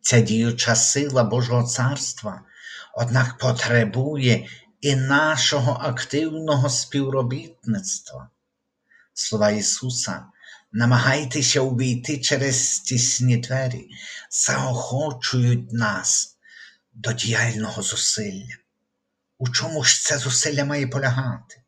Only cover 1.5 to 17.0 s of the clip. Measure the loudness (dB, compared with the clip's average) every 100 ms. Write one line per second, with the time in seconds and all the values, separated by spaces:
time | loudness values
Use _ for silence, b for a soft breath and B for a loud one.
1.5 | 2 0 0 0 0 -6 -8 -10 -12 -16
2.5 | B B B B -4 0 2 2 0 0
3.5 | 0 2 2 2 0 -2 0 2 2 B
4.5 | B B _ 0 0 4 4 4 2 2
5.5 | 2 2 0 -2 -4 -2 -2 -2 -4 0
6.5 | 2 2 0 -2 -2 0 0 0 -4 -8
7.5 | -12 -4 -4 -2 -8 -10 -18 -18 _ _
8.5 | _ _ _ _ b b -8 -4 2 4
9.5 | 4 0 -2 -4 -4 -4 -6 -10 B B
10.5 | B B 2 4 6 4 2 0 0 2
11.5 | 2 2 2 0 0 -2 -2 0 0 0
12.5 | 0 0 -2 -2 0 2 2 2 2 0
13.5 | -2 -2 -4 -12 B B B B -2 0
14.5 | 0 0 -2 -2 -2 -4 -4 -2 2 4
15.5 | 2 0 -2 -2 -2 0 0 -2 _ B
16.5 | B B B _ -8